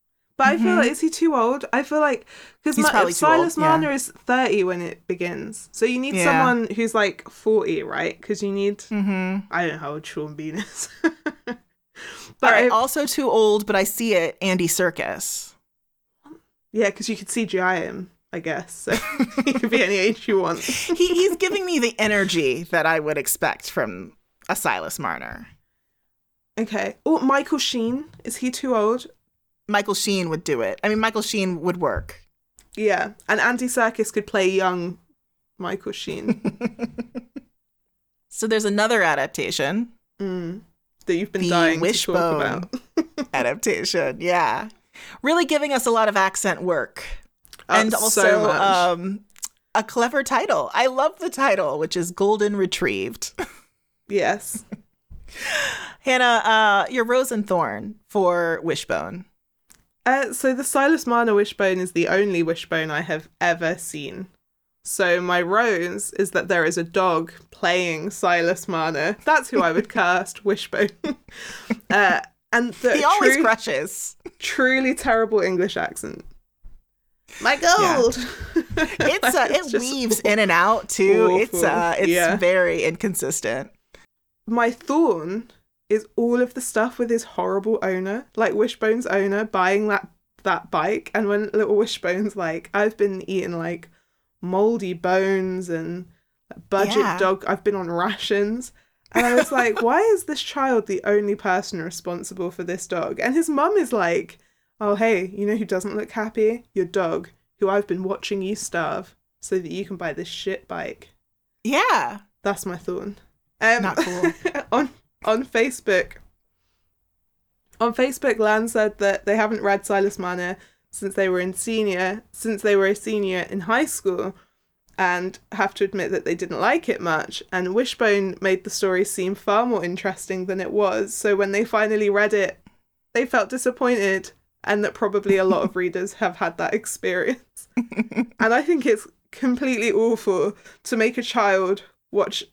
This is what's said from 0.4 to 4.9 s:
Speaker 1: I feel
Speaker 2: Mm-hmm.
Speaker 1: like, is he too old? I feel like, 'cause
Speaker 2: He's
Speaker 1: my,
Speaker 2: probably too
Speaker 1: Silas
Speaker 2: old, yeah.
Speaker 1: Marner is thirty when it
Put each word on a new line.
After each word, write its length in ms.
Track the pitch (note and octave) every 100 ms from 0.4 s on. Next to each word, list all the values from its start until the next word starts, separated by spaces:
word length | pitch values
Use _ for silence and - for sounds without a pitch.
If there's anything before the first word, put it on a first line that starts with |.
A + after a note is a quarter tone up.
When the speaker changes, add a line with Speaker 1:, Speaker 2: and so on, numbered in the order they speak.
| C4
Speaker 1:
I 100 | D#4+
feel 80 | F4+
Speaker 2:
Mm-hmm. 100 | F4
Speaker 1:
like, 120 | B3+
is 80 | D4+
he 100 | D#4+
too 240 | - E4
old? 300 | C4+ A3+ C#4 -
I 100 | B3+
feel 200 | C#4+ D4+
like, 240 | D4 B3+ - - - _
'cause 120 | D4+ -
Speaker 2:
He's 80 |
Speaker 1:
my, 80 | D4
Speaker 2:
probably 220 | A#3 F3
too 40 | -
Speaker 1:
Silas 380 | D4+ D#4+ F4 D#4+
Speaker 2:
old, 60 |
yeah. 60 | D#4
Speaker 1:
Marner 220 | D#4+ D4+
is 200 | C4+ - - -
thirty 400 | B3+ B3+ G#3 F#3
when 160 | F3
it 260 | E3+